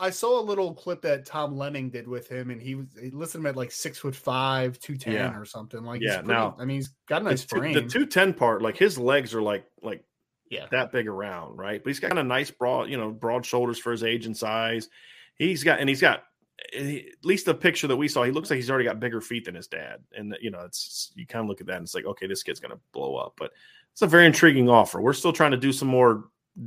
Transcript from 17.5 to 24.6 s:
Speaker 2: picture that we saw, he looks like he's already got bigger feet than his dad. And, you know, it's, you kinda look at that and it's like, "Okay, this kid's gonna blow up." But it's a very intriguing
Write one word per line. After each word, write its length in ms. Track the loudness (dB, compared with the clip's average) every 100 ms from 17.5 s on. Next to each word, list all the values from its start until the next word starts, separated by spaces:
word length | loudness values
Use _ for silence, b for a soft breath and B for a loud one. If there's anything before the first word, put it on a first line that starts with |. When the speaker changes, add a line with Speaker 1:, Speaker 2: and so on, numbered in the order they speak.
Speaker 2:
picture 320 | 2 2 0 0
that 100 | 0
we 100 | 2
saw, 160 | 2
he 80 | 2
looks 200 | 0 -2
like 80 | -2
he's 100 | 0
already 160 | 0
got 160 | 0 -2
bigger 220 | -4 -6
feet 240 | -6 -8 -8
than 80 |
his 120 | -14 -12
dad. 360 | -12 -12 -16 _
And, 240 | -14 -12 -10
you 80 | -10
know, 100 | -10
it's, 500 | -12 -12 -10 -10 -12
you 100 | -14
kinda 220 | -10 -6 -6
look 140 | -8
at 40 | -8
that 80 | -10
and 80 |
it's 100 | -8
like, 100 | -8
"Okay, 220 | -8 -8 -8
this 160 | -8
kid's 180 | -8 -10
gonna 180 | -12 -16 _
blow 240 | -10 -6 -6
up." 160 | -10 -10
But 140 | -14 _ b b b
it's 100 | 0
a 40 | 8
very 200 | 10 10
intriguing 420 | 10 8 8